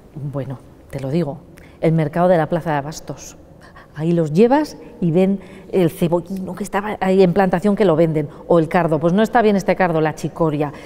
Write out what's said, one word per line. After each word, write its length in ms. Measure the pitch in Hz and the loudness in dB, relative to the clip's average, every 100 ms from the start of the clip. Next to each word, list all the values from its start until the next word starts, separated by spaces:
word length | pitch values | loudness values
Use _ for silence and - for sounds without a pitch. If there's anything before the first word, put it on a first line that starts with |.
| - 147 143 | -18 -12 -8
Bueno, 280 | 139 131 123 - - - | -8 -8 -10 -16 -20 -14
te 120 | 135 | -8
lo 80 | 131 | -4
digo, 300 | 170 147 135 - - - - | -2 -4 -8 -16 -20 -20 -4
el 100 | 165 | 0
mercado 380 | 165 151 170 180 | 2 0 2 2
de 80 | 170 | 4
la 100 | 151 | 2
Plaza 240 | 170 165 | -2 -2
de 60 | 147 | -4
Abastos. 580 | 143 - - 139 - - - - - - - 147 | -4 -12 -14 -14 -16 -20 -20 -20 -20 -20 -16 -6
Ahí 180 | 165 | 0
los 180 | 170 156 | 0 2
llevas 460 | 160 233 285 302 - - - | 4 6 4 0 -8 -16 -4
y 100 | 170 | 0
ven 300 | 170 190 196 - - - | 2 2 0 -6 -20 -4
el 180 | 190 165 | 0 0
cebollino 640 | - 165 175 170 190 180 190 | 0 0 0 -2 -10 -10 -10
que 80 | |
estaba 340 | 202 196 208 - | -6 -4 -4 -4
ahí 200 | 190 190 | 0 2
en 120 | 185 | 2
plantación, 420 | 196 185 180 208 202 | 2 0 0 0 2
que 80 | |
lo 140 | 190 156 | 2 4
venden, 320 | 165 156 147 - - | 2 0 -4 -6 0
o 120 | 175 | 2
el 100 | 165 | 2
cardo. 280 | 185 160 156 | 0 0 0
Pues 140 | 170 | 2
no 120 | 196 | 2
está 180 | 220 247 | 2 2
bien 160 | 214 196 | 2 2
este 180 | 190 180 | 0 0
cardo, 240 | 180 160 | 2 2
la 160 | 156 147 | 0 -2
chicoria, 560 | 151 - 160 147 143 - | -6 -2 0 0 -4 -8